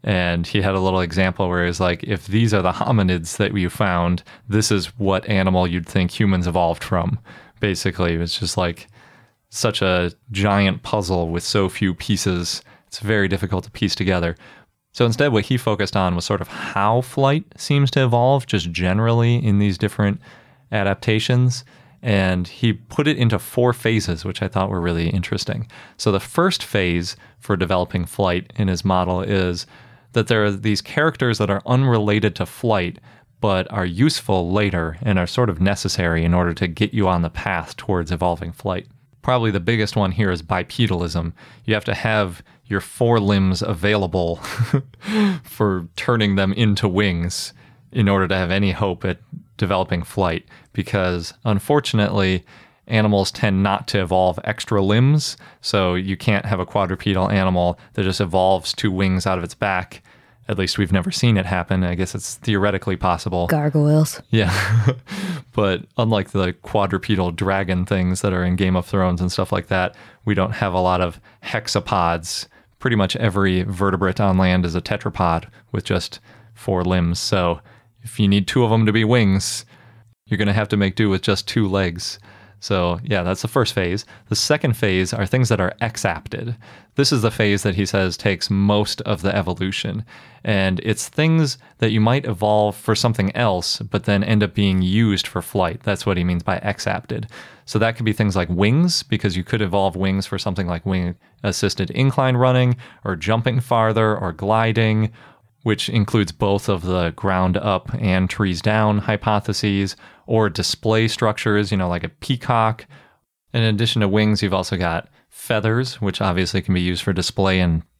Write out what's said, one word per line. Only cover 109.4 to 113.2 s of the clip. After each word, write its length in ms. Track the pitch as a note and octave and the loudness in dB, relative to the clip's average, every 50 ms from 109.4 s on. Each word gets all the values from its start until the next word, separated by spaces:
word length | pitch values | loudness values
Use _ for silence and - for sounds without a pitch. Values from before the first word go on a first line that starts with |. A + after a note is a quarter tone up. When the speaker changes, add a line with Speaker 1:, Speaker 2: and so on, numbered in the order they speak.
| - - G2 - - G#2 G2 G2 G2 F#2+ - _ - - - _ _ | 0 -2 -4 -2 0 0 0 0 0 -2 -6 _ -20 -20 -20 _ _
Speaker 1:
or 240 | - A#2 A2+ G#2+ G2+ | -2 0 2 2 0
display 580 | D#2+ - F#2 - - _ - A2 A2 A2 A2+ | 0 -4 -4 -4 -6 _ 0 0 2 2 2
structures, 640 | A2+ - - A#2+ G#2+ G#2 - - A2+ G#2 G#2 G#2 G2 | 0 0 0 0 0 0 0 0 0 2 2 2 0
you 60 | G#2+ | -2
know, 120 | F#2+ F#2 F2 | -2 0 -2
like 140 | F2 E2+ - | -2 -4 -6
a 60 | - | -10
peacock. 760 | _ _ - - C3 A#2+ - - B2 A2+ A2+ A2 A2+ - - _ - - - _ _ _ | _ _ -4 -4 -4 -4 0 0 2 2 2 0 0 -4 -10 _ -20 -20 -20 _ _ _